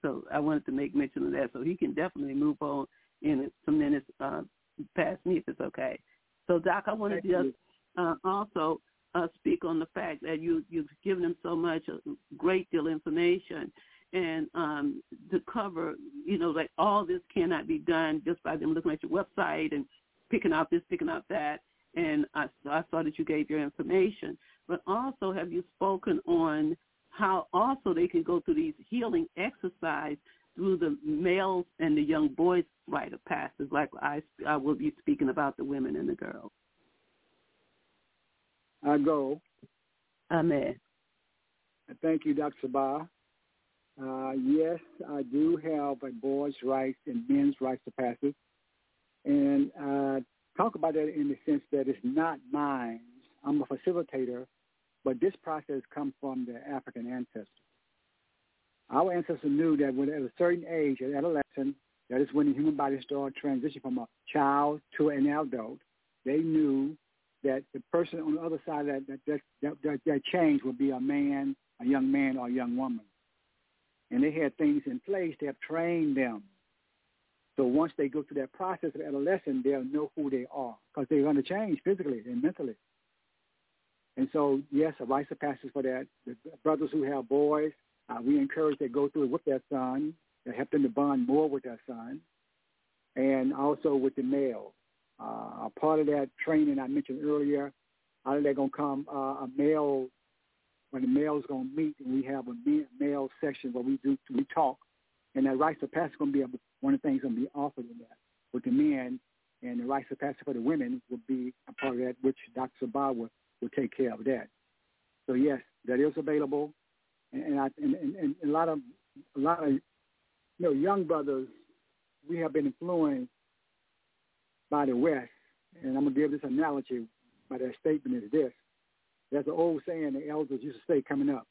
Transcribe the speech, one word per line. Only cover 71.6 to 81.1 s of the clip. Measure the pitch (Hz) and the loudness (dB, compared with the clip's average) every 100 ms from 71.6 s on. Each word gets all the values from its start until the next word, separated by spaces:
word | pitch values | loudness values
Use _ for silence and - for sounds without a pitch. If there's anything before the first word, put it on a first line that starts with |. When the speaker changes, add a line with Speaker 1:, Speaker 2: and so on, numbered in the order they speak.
| _ _ | _ _
Speaker 2:
a | |
young | 123 139 131 | 0 2 4
man, | 139 135 131 | 4 2 0
or | 123 | -2
a | |
young | 127 123 123 | -2 0 -2
woman. | 131 117 107 _ _ _ _ _ _ _ _ _ _ | -2 -4 -8 _ _ _ _ _ _ _ _ _ _
And | 247 | 2
they | 302 | 2
had | 151 147 - | 2 -2 2
things | 156 147 139 | 2 2 0
in | 127 | -8
place | - 196 170 147 | -4 -2 -2 -4
to | 143 | -6
have | 135 | -6
trained | - 160 170 170 156 135 | -6 -2 0 2 2 2
them. | 127 110 104 _ _ _ _ _ _ _ _ _ _ - | 0 -2 -12 _ _ _ _ _ _ _ _ _ _ -2
So | |
once | 127 135 165 - | 2 2 2 0
they | 143 | -2
go | 147 | -2
through | 143 143 | -4 -6
that | 135 | -6
process | - 190 180 165 | -6 -6 -4 -6
of | 147 | -6
adolescence, | 156 139 147 190 - 131 | -6 -2 0 0 0 0
they'll | 127 139 | 2 0
know | 131 147 151 - | -2 -4 -4 -4
who | 147 | -2
they | 131 127 | -2 -4
are | 147 127 113 _ | -8 -8 -10 _
'cause | - | -8
they're | 131 | 0